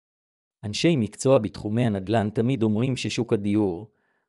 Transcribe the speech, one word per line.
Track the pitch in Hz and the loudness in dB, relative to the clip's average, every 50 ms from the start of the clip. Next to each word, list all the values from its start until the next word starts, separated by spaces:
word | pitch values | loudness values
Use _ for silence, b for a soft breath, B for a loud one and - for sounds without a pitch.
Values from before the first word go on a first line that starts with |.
| _ _ _ _ _ _ _ _ _ _ _ _ - | _ _ _ _ _ _ _ _ _ _ _ _ -10
אנשי | 104 107 - - 170 170 | -8 -6 0 2 2 2
מקצוע | 131 107 98 - - - 131 135 131 | 2 0 -2 -4 -2 2 4 4 4
בתחומי | 107 92 - - - 107 107 117 123 | 4 0 -6 -6 -8 -4 -2 0 0
הנדל"ן | 113 101 95 95 90 117 113 101 107 | 0 0 -2 -2 0 0 0 0 0
תמיד | - - 117 123 139 104 113 | -2 -2 0 0 0 2 2
אומרים | 110 107 107 123 123 123 120 | 0 2 0 0 -2 -2 -4
ששוק | - 110 - - 113 - 120 | -4 -6 -4 -4 0 0 0
הדיור | 101 101 104 101 107 104 95 85 87 110 - _ _ _ _ _ _ _ | 0 0 0 2 2 2 0 -2 -4 -10 -14 _ _ _ _ _ _ _